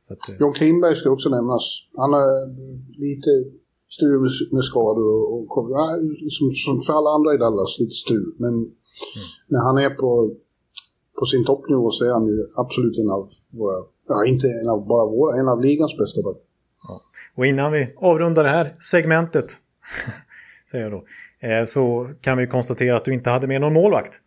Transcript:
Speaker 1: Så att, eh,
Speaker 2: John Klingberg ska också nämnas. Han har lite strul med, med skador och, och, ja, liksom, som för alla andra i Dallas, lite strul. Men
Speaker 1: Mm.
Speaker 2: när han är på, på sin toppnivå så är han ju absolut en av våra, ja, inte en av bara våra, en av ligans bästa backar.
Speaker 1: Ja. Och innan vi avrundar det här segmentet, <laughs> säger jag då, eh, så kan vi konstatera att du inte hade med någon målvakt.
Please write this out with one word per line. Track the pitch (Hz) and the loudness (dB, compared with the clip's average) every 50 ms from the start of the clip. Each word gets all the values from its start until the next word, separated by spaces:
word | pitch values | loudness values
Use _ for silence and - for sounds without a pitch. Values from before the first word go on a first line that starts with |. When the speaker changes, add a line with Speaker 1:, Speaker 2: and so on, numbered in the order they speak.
Speaker 1:
Så | _ _ 98 | _ _ -14
att, | - - - | -14 -12 -14
eh, | 101 92 | -2 0
Speaker 2:
John | 147 143 139 | 0 0 2
Klingberg | - 156 156 165 175 175 170 151 | 2 2 4 4 4 4 2 2
ska | - - 139 | 2 2 0
också | 135 135 - 147 | 0 2 0 0
nämnas. | 131 120 117 123 127 117 - - - - - _ _ | 0 0 0 0 0 -2 -2 -4 -6 -8 -12 _ _
Han | - 127 139 147 | -2 0 2 2
har | 143 139 135 135 135 135 131 131 131 131 131 131 127 131 - - - | 4 4 2 2 0 -2 -6 -12 -14 -16 -16 -16 -16 -18 -20 -14 -8
lite | 143 143 143 139 - 156 143 131 127 135 - - _ _ _ _ _ _ | -8 -6 -6 -4 2 2 2 2 2 -2 -10 -20 _ _ _ _ _ _
strul | - - 165 143 143 135 | -4 0 2 2 4 4
med, | 131 131 127 - - - - | 2 0 0 -2 -4 -2 -2
med | 131 123 | -2 -2
skador | - - 127 113 107 107 113 110 107 107 110 110 107 113 | 0 0 0 2 2 2 2 2 2 2 2 0 -2 -4
och, | 120 113 - - 131 | -6 -8 -4 -4 -4
och, | 117 117 | -4 -2
ja, | 131 139 156 160 160 170 160 156 151 - 156 | -2 -2 -2 -2 -2 -2 -4 -4 -6 -6 -10
liksom, | 147 135 - 147 131 131 | -8 -4 -2 -2 -2 0
som | - - 143 139 123 - | -2 -2 -2 -2 -2 -2
för | - 156 | 0 0
alla | 156 151 147 | 2 2 2
andra | 151 151 151 156 147 | 2 2 2 2 2
i | |
Dallas, | 135 117 117 110 98 92 - - - | 2 2 2 2 0 -2 -4 -2 -4
lite | 123 113 - | -4 -4 -2
strul. | - - - 117 107 95 85 - - | -6 -2 0 0 -2 -2 -4 -8 -6
Men | 117 120 120 117 113 - - _ _ - - - - - - | -4 -2 -2 -2 -4 -6 -10 _ _ -20 -16 -14 -14 -12 -12
Speaker 1:
Mm. | 107 101 - - - _ _ | -14 -14 -14 -16 -18 _ _
Speaker 2:
när | - 131 | -2 0
han | 117 131 131 139 | 2 2 2 2
är | 139 135 | 2 0
på, | 135 - 135 127 120 120 117 107 - - _ _ _ _ _ _ _ - - _ _ _ _ _ _ - | 0 0 0 2 2 2 2 0 -2 -8 _ _ _ _ _ _ _ -12 -12 _ _ _ _ _ _ -4
på | 131 | -2
sin | - - 131 117 | 0 2 0 2
toppnivå | - 135 135 - - 147 131 117 113 | 2 0 -2 0 -2 0 0 2 0
så | 101 - 120 | -2 0 0
är | 120 123 | 0 2
han | 117 113 | 2 0
ju | 107 104 110 104 - - | 0 0 -2 -2 -4 -4
absolut | - 123 127 - - 127 117 107 - | -6 -4 -4 -2 -2 0 0 0 0
en | 110 104 | -2 0
av | 95 98 98 101 - _ _ _ - | -2 -4 -6 -8 -16 _ _ _ -12
våra, | 113 110 101 95 92 92 _ _ _ _ - | -6 -4 -4 -4 -4 -8 _ _ _ _ -4
ja, | - 107 104 | 0 0 2
inte | 123 131 127 131 131 | 2 2 2 2 0
en | 117 117 113 117 | -2 -2 -2 -2
av | 113 104 101 | -2 -2 0
bara | 101 117 120 113 | 0 2 2 2
våra, | 107 110 120 147 156 120 127 | 2 2 2 2 2 2 0
en | 135 131 | 2 2
av | 123 117 123 | 2 2 2
ligans | 139 147 151 156 147 - - | 2 2 2 0 -2 0 -4
bästa | 107 98 - - 101 | -4 -4 -2 -6 -6
backar. | 101 92 - _ _ _ _ _ _ _ _ _ - | -6 -6 -10 _ _ _ _ _ _ _ _ _ -18
Speaker 1:
Ja. | 95 - - _ _ - - - _ | -18 -18 -18 _ _ -20 -20 -18 _
Och | - 127 | 0 2
innan | 135 139 135 139 151 156 | 2 2 2 0 0 0
vi | 151 135 120 - | -2 -2 -4 -6
avrundar | - - 185 170 156 170 170 170 160 151 | 0 2 4 4 4 2 2 4 4 4
det | 139 | 4
här | 143 170 165 143 - - | 4 2 0 -2 -6 -6
segmentet, | - - - 175 156 160 160 165 165 165 - 151 - - - - _ _ _ _ _ - - - - - | -2 2 2 2 4 4 4 2 2 2 0 -2 -2 -2 -10 -18 _ _ _ _ _ -16 -12 -10 -10 -10
<laughs> | 110 - - _ - - - - - _ _ - | -12 -14 -20 _ -20 -20 -20 -20 -20 _ _ -10
säger | - 123 113 | -8 -8 -6
jag | 107 104 | -6 -8
då, | 95 82 _ - - - - _ _ - 120 | -10 -12 _ -20 -20 -20 -20 _ _ -4 -2
eh, | 110 113 117 | 0 0 0
så | 113 - 139 131 120 120 120 123 127 147 - | 0 0 0 2 2 0 -2 -4 -6 -12 -6
kan | - 135 131 127 | -2 -2 0 0
vi | 127 | 0
konstatera | 123 - 127 120 - 123 - 127 123 123 | 0 -2 -2 -2 -2 -2 -2 0 2 2
att | 117 - | 0 0
du | 131 131 | -2 -4
inte | 123 123 123 | -2 0 0
hade | 120 127 131 | 0 0 0
med | 131 135 135 | -2 -2 0
någon | 143 151 156 | 0 2 4
målvakt. | 160 180 214 190 123 - - - - _ | 4 4 4 2 2 -2 -4 -14 -18 _